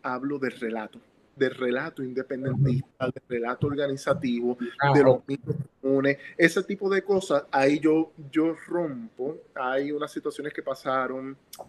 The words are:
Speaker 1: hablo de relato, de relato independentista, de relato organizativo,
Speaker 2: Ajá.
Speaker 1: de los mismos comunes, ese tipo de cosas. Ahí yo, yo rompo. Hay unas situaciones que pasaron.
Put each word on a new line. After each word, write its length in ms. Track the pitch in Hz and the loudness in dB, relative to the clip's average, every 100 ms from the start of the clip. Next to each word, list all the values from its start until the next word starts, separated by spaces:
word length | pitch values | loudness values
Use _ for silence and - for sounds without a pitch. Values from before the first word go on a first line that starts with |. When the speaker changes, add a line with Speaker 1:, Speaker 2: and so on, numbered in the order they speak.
Speaker 1:
hablo 380 | 135 127 139 143 | -8 -4 -4 -2
de 100 | 131 | -4
relato, 500 | - 113 110 107 - - _ _ - | -4 -6 -6 -8 -14 -20 _ _ -2
de 140 | 131 | 0
relato 520 | 127 127 123 160 151 | 0 -2 -2 -4 -8
independentista, 1040 | 131 127 127 131 131 131 135 131 - - 127 | -6 -6 -6 -6 -2 2 2 2 -4 -6 -6
de 160 | - - | -6 -6
relato 380 | 123 117 123 147 | -4 -4 -2 -2
organizativo, 880 | 143 143 135 - 135 131 120 120 123 117 - | 0 -2 -2 -2 0 0 0 0 -2 -6 0
Speaker 2:
Ajá. 180 | 143 143 | 4 8
Speaker 1:
de 60 | |
los 240 | 135 127 - | 8 6 2
mismos 280 | 139 - - - _ | -8 -6 -8 -10 _
comunes, 380 | 135 135 139 139 - - | 0 2 2 0 -4 2
ese 280 | 170 196 | 4 4
tipo 260 | 190 202 196 | -2 -2 0
de 140 | 196 | 0
cosas. 400 | 190 190 185 143 - | 2 0 2 0 0
Ahí 280 | 139 135 147 | 2 4 4
yo, 320 | 156 156 160 - 143 | 4 2 0 -6 -4
yo 240 | 156 160 160 - | 0 0 -2 -6
rompo. 720 | 175 165 127 113 - 135 156 - | -4 -4 -6 -12 -8 -8 -8 -12
Hay 380 | 147 127 135 143 | -6 -2 -2 -2
unas 200 | 147 147 | -4 -6
situaciones 400 | - 147 143 147 | -6 -6 -6 -8
que 120 | - | -8
pasaron. 760 | 135 131 135 131 127 131 135 135 _ - | -8 -6 -2 -2 -2 -6 -10 -14 _ -20